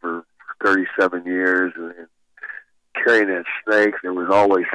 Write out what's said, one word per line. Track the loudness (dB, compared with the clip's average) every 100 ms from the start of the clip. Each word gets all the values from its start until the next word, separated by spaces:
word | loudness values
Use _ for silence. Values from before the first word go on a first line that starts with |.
for | -10 -10 -12 _ -20 -2 2
thirty-seven | 2 0 0 0 -2 -4
years, | -2 0 0 -2 -6
and, | -14
and | -16 -20 _ _ _ -18 -18 _ _ _ -4 2
carrying | 2 2
that | -2 -6 -8
snake, | 0 2 2 0
there | -6
was | -4 2
always | 4 6 4 2